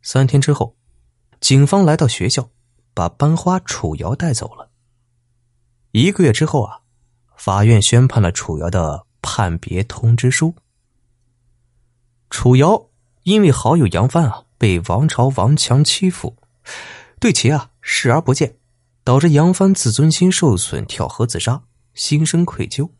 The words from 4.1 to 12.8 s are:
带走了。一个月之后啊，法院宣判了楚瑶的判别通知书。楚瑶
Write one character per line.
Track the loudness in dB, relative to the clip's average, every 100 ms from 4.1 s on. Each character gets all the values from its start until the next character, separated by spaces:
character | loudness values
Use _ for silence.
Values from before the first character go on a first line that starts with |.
| -4
带 | -4
走 | -4 -8 -16
了。 | -20 _ _ _ _ _ _ _ _ _ _ _ _
一 | 0 0
个 | 4
月 | 2
之 | 2 0
后 | -2
啊， | -4 -10 _ _ _ _ _ _
法 | -4 2 4
院 | 4
宣 | 4 4 4
判 | 2
了 | 0
楚 | -2 -8 -6
瑶 | -4
的 | -2 -4 -6 _ _
判 | -8 -4 -2 -4
别 | -6 -6
通 | -6 -2 0 2
知 | 0
书。 | 0 -4 -6 _ _ _ _ _ _ _ _ _ _ _ _ _ _ _ _ _
楚 | -2 2 4
瑶 | 4 2